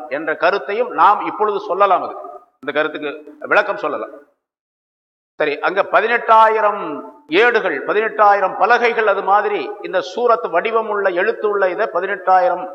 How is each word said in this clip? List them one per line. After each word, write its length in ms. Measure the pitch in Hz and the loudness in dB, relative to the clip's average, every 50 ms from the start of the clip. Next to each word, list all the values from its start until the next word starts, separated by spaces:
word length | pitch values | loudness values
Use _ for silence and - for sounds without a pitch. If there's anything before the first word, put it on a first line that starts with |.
| - - 135 | -6 -8 -8
என்ற 140 | 147 160 160 151 - 160 | -6 -4 -4 -4 0 0
கருத்தையும் 480 | 175 190 196 - - 202 226 247 202 151 147 | 0 0 0 -4 -4 -4 -4 -4 -4 2 4
நாம் 180 | 165 196 214 - 160 175 | 6 6 6 4 -2 -6
இப்பொழுது 280 | - - 214 208 202 190 - - | -4 -2 -2 -2 -2 -4 -4 -4
சொல்லலாம். 340 | 175 190 202 196 180 156 147 | 2 2 4 4 4 2 0
அது, 80 | - 381 - - - - - _ _ _ _ | -4 -10 -12 -14 -16 -18 -18 _ _ _ _
இந்த 80 | - 143 143 | -10 -4 -2
கருத்துக்கு 340 | 147 156 156 160 156 147 143 131 - - - - - - 123 | -2 -2 -2 -4 -6 -8 -8 -10 -10 -14 -20 -20 -14 -4 0
விளக்கம் 300 | 151 202 208 196 196 - - | 2 2 2 0 -4 -4 -4
சொல்லலாம். 300 | 151 131 110 110 - - - - _ _ _ _ _ _ _ _ _ _ _ _ _ _ _ _ _ _ _ _ _ _ - | -6 -4 -6 -8 -10 -12 -20 -20 _ _ _ _ _ _ _ _ _ _ _ _ _ _ _ _ _ _ _ _ _ _ -4
சரி, 140 | 151 147 143 143 147 | -4 -4 -4 -2 -4
அங்க 140 | 160 180 196 190 - - | -2 0 0 -2 2 2
பதினெட்டாயிரம் 880 | 175 202 226 240 233 226 - 226 220 220 220 220 220 214 208 208 202 185 160 147 262 - - - - _ - 151 190 | 2 2 2 -2 -2 2 4 6 6 6 6 4 2 2 0 0 -2 -6 -8 -10 -10 -12 -16 -20 -20 _ -2 2 4
ஏடுகள், 340 | 233 247 233 220 190 180 147 135 139 | 4 4 2 2 -2 -2 -4 -4 -4
பதினெட்டாயிரம் 720 | 156 175 208 226 214 - 214 214 202 202 202 190 185 165 - | -2 -2 -2 -2 -2 0 2 4 4 4 4 2 -2 0 0
பலகைகள், 500 | 240 214 240 233 240 233 226 226 220 208 | 2 2 2 4 2 0 0 2 0 0
அது 100 | 196 196 190 190 | 0 0 0 2
மாதிரி 300 | 196 208 208 214 208 175 131 - - - - | 2 2 2 0 -2 -4 -6 -6 -10 -12 -10
இந்த 120 | 175 180 185 - - | -4 -4 -4 -4 -4
சூரத் 380 | - 226 247 240 226 226 226 185 165 | -6 -4 2 2 2 2 0 -2 -2
வடிவம் 360 | 175 185 226 220 226 220 214 | -2 -2 0 -2 -2 -2 -2
உள்ள, 140 | 208 202 196 190 175 175 | -4 -2 -2 0 0 0
எழுத்து 260 | 196 226 233 - - 208 | 0 -2 -2 -2 -2 -2
உள்ள 140 | 202 196 196 185 175 | 0 2 0 0 0
இதை 120 | 175 220 220 - | -2 -4 -2 -2
பதினெட்டாயிரம் 680 | - 185 196 202 196 - 185 185 185 180 180 175 175 180 - | -4 -4 -4 -6 -4 2 2 4 4 4 2 0 -2 -6 -12